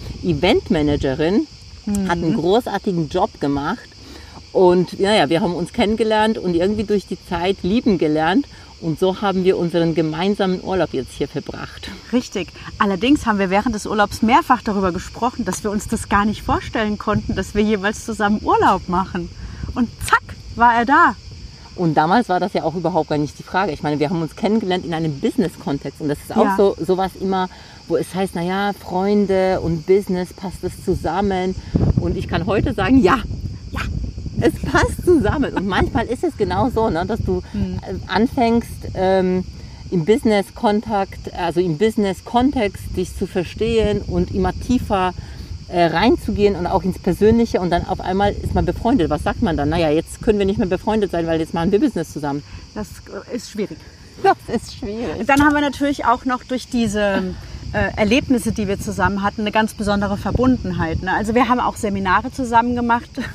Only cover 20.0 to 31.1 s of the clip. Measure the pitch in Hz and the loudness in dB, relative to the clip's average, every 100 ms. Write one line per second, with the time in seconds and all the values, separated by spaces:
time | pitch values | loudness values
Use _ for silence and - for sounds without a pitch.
20 | - 466 - - - - 240 233 233 302 | -2 -2 -2 -14 -12 2 4 4 4 6
21 | 320 202 - - - - - - 175 151 | 4 2 -8 -16 -16 -18 -14 -2 2 4
22 | 156 214 214 180 175 180 156 170 170 180 | 4 4 4 0 0 0 -2 -2 0 0
23 | 151 151 147 - - 185 196 147 151 147 | 0 0 -2 -6 -4 -2 -2 -2 -2 0
24 | 143 180 160 - 202 220 196 180 165 165 | 0 0 -4 -2 0 2 2 -2 -2 -4
25 | 160 139 233 - 160 - - 139 139 - | -2 -2 -2 0 -2 -2 -6 -4 -6 -6
26 | 151 147 - 220 208 190 196 - 165 185 | -4 -4 -4 0 2 4 2 2 0 0
27 | 190 - 190 190 185 - - - - 165 | -2 -4 -2 -2 -2 -6 -20 -18 -4 -2
28 | 165 180 190 180 175 190 202 196 - 185 | -2 -4 -4 -2 -4 -2 -2 -4 -6 -2
29 | 196 208 190 190 185 185 165 165 160 196 | 2 2 2 2 2 2 0 -2 4 4
30 | 196 180 180 - 190 - 180 - - 170 | 4 -2 -4 -8 -10 -8 -8 -6 -2 -2
31 | 165 | 0